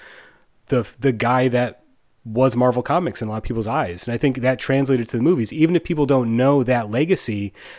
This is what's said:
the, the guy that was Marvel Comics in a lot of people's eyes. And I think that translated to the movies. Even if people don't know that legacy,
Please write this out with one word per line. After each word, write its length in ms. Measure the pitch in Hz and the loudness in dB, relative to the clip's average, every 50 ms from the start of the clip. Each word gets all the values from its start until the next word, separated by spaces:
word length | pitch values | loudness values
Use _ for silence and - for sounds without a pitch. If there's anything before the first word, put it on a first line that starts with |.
| - - - - - - _ _ _ _ _ _ _ | -20 -20 -20 -20 -20 -20 _ _ _ _ _ _ _
the, 200 | - 135 123 110 - - - | -2 -2 -2 -2 -4 -8 -2
the 100 | - 135 | -2 -2
guy 380 | 120 107 120 117 123 127 131 127 | 0 0 0 0 2 2 2 2
that 360 | 120 123 123 113 - - _ _ _ _ _ _ _ _ _ | 2 0 0 -2 -4 -12 _ _ _ _ _ _ _ _ _
was 300 | 117 107 120 131 131 117 | -6 0 2 2 2 2
Marvel 260 | 120 127 127 117 123 | 2 2 2 2 0
Comics 380 | - - 143 175 175 127 - - | -2 0 -2 -2 -2 -2 -4 -6
in 80 | 117 107 | -6 -6
a 20 | |
lot 60 | 107 | -6
of 60 | 110 | -6
people's 240 | - - 120 113 104 | -6 -4 -4 -4 -4
eyes. 400 | 110 123 156 131 90 87 90 - 123 | -2 -2 -2 -2 -4 -6 -8 -6 -6
And 60 | 117 | -4
I 20 | |
think 220 | 117 - 139 127 131 | 0 0 0 0 2
that 200 | 117 131 131 120 | 0 0 0 0
translated 480 | - - 135 135 139 135 135 120 113 - | -2 0 0 0 2 2 0 0 0 -2
to 80 | - 117 | -2 0
the 40 | |
movies. 300 | 120 160 185 135 110 - | 2 2 2 2 0 -4
Even 240 | - 151 156 165 180 | 2 2 2 2 2
if 80 | 165 - | 0 0
people 220 | - 170 151 147 | -2 -2 -2 2
don't 300 | 131 139 131 120 113 113 120 | 2 2 2 2 2 0 2
know 240 | 127 139 143 143 123 | 4 4 4 4 2
that 260 | 123 127 120 113 104 | 2 0 0 -2 -2
legacy, 640 | 107 127 156 175 190 - - 120 107 101 101 98 - - - - - | -2 -2 0 0 0 0 0 -4 -4 -4 -6 -6 -8 -14 -20 -20 -20